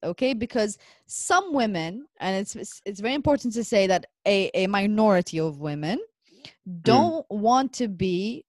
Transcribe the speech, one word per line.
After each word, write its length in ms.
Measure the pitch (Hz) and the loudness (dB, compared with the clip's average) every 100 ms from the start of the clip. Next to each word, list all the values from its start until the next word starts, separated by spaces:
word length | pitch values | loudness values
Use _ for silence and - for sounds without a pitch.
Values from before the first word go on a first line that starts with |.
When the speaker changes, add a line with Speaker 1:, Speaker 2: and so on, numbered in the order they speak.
Speaker 1:
okay? 320 | 156 175 262 247 | -8 -2 -2 -2
Because 420 | 240 247 214 - _ _ _ | -4 -2 -2 -4 _ _ _
some 440 | - - 359 392 | -10 0 2 2
women, 540 | 285 226 185 160 202 294 _ | 0 0 -2 -6 -8 -14 _
and 160 | 185 190 | -4 -4
it's, 160 | 202 - | -4 -10
it's, 240 | 202 - - | -14 -12 -12
it's 140 | 196 | -6
very 160 | 220 285 | -4 -2
important 400 | 277 285 247 220 | 0 0 0 -4
to 80 | |
say 240 | 220 214 190 | 0 2 4
that 180 | 180 - _ - | 2 -2 _ 2
a, 240 | 196 190 | 2 2
a 140 | - 190 | 0 0
minority 720 | 202 202 208 220 185 180 160 | 2 2 4 4 4 2 -2
of 200 | 160 143 | -2 -4
women 380 | 147 147 151 247 440 _ _ _ - - - | -6 -4 -4 -4 -6 _ _ _ -20 -20 -14
Speaker 2:
Mm. 160 | 175 | -4
Speaker 1:
don't 420 | 165 240 339 320 - | 4 6 4 0 -6
want 420 | 208 214 254 269 - | -2 2 4 2 -2
to 80 | 240 | -6
be, 560 | 180 185 180 202 240 | -2 -2 -2 -4 -8